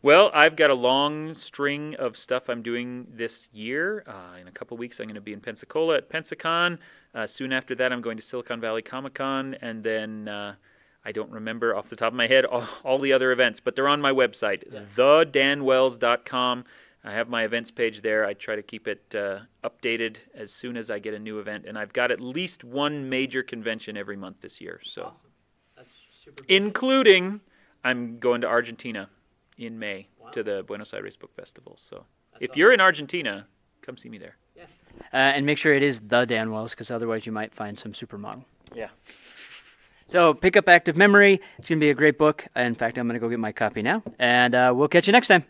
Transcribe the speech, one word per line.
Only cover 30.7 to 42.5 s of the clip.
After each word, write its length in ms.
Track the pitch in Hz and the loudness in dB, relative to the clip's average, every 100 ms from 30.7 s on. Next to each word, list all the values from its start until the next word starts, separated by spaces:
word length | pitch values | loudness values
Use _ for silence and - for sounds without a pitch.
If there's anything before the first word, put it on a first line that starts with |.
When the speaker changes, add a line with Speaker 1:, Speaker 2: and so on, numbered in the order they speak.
| 104 104 | -14 -12
Speaker 1:
Aires 240 | 101 101 - | -14 -14 -16
Book 160 | - - | -20 -20
Festival. 400 | - - 50 - | -20 -20 -20 -20
So 280 | - 50 _ _ _ | -20 -20 _ _ _
Speaker 2:
That's 100 | _ - | _ -8
Speaker 1:
if 60 | 139 | 2
you're 140 | 196 | 4
Speaker 2:
awesome. 40 | |
Speaker 1:
in 60 | 247 | 6
Argentina, 680 | 190 156 143 175 135 98 101 _ _ _ | 4 2 -6 -6 -6 -8 -12 _ _ _
come 140 | - 127 | -18 -18
see 120 | 123 | -18
me 100 | 110 | -18
there. 180 | 87 _ _ _ | -20 _ _ _
Speaker 2:
Yeah. 80 | - _ _ - - | -20 _ _ -20 -6
Uh, 40 | 131 135 139 | 2 2 2
and 100 | 143 | 0
make 120 | 147 | 2
sure 140 | 156 | 4
it 100 | 139 | 4
is 160 | 143 117 | 2 0
the 240 | 107 123 | 0 2
Dan 260 | 123 117 110 | 2 0 -2
Wells, 240 | 110 110 | -6 -8
'cause 160 | - 117 | -12 -10
otherwise 340 | 117 113 110 | -6 -4 -4
you 60 | 110 | -6
might 240 | 107 110 | -8 -8
find 240 | - 107 101 | -10 -12 -10
some 140 | 107 | -14
supermodel. 520 | 98 117 104 104 107 - _ _ | -14 -14 -14 -14 -14 -18 _ _
Speaker 1:
Yeah. 140 | 120 107 _ _ - - - - - _ _ _ _ _ | -14 -14 _ _ -20 -20 -20 -20 -20 _ _ _ _ _
Speaker 2:
So 260 | 175 170 | 4 4
pick 220 | 147 185 202 | 4 4 4
up 120 | 190 | 8
Active 280 | 175 - 156 | 6 6 4
Memory. 440 | 202 202 202 196 - - | 6 8 8 6 0 -20
It's 100 | - | -4
gonna 100 | 160 | 2
be 120 | 151 | 2
a 40 | |
great 240 | 143 151 135 | 4 4 6
book. 300 | 151 151 - | 2 2 -8